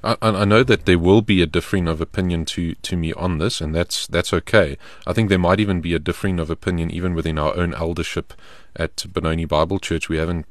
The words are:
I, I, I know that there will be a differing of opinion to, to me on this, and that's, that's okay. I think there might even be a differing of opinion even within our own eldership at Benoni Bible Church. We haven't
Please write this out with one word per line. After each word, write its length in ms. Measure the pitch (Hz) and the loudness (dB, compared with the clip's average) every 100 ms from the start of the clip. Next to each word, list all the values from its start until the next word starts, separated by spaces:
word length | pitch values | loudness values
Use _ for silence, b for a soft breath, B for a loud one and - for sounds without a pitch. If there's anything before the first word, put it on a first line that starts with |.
I, 140 | 110 110 | -4 0
I, 80 | 110 | 0
I 160 | 98 | 2
know 180 | 101 110 | 4 6
that 220 | 127 107 | 6 4
there 140 | - 87 | 4 4
will 240 | 85 110 | 6 6
be 180 | 107 95 | 6 2
a 60 | 82 | 2
differing 420 | 85 - 98 85 | 0 -2 0 0
of 140 | 80 | -2
opinion 420 | 80 - 92 85 78 | -4 -2 -2 -2 -4
to, 280 | - 85 | -4 -6
to 220 | - - 90 | -6 -6 -4
me 160 | 80 | -4
on 240 | - 90 78 | -4 -4 -2
this, 240 | 95 - | -2 -2
and 120 | 78 | -2
that's, 320 | 80 87 - - | -2 -2 -4 -4
that's 260 | 85 - | -2 0
okay. 420 | 90 - 110 78 71 B B - | -2 2 2 2 -2 B B -4
I 80 | |
think 160 | 101 107 | 0 2
there 80 | 95 | 4
might 200 | 87 98 | 4 2
even 220 | 101 90 | 2 0
be 140 | 85 | 0
a 40 | 82 | -2
differing 400 | 82 - 98 90 | -2 -4 -2 -2
of 120 | 80 | -4
opinion 400 | 82 95 87 82 | -4 -2 -2 -2
even 240 | 82 90 | -4 -2
within 240 | 82 80 78 | -2 -2 -2
our 180 | 78 87 | -2 0
own 160 | 85 | -2
eldership 640 | 76 82 87 82 82 - - b b b - | -2 -4 -4 -6 -6 -8 -12 b b b -6
at 280 | 82 - - | -6 -6 -8
Benoni 360 | - 82 82 80 | -4 -2 -2 0
Bible 320 | 76 80 98 | 0 2 -2
Church. 320 | - 82 - | -2 -4 -2
We 80 | 80 | -2
haven't 260 | 82 87 - | -2 -2 -6